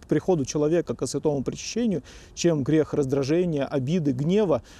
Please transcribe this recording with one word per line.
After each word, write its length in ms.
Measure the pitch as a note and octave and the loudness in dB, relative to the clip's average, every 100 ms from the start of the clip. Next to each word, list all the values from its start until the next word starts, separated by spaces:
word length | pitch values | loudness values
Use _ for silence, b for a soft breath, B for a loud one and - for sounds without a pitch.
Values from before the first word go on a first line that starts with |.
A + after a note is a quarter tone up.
| - | -2
приходу 380 | D#3 - F3+ C3 | -2 2 0 0
человека 500 | D#3 D3+ E3+ D3+ B2+ | 0 0 0 -2 -4
к 100 | C3+ | -6
святому 380 | C#3+ D3+ C#3+ | -2 -2 -2
причащению, 580 | - D3+ - A3 A#3+ E3 - B B | -4 -6 -6 -4 -2 -2 -6 B B
чем 300 | - E3+ D#3 | -2 0 2
грех 300 | B2+ D#3 C#3+ | 2 2 2
раздражения, 720 | - C3 C3 C3+ E3 F3+ D3 C3 | 0 0 0 2 2 2 0 -2
обиды, 460 | D3 C3 F3+ D3 | -2 0 0 0
гнева, 520 | B2 D3 G3 G3+ B2+ - B | 0 2 2 2 0 -2 B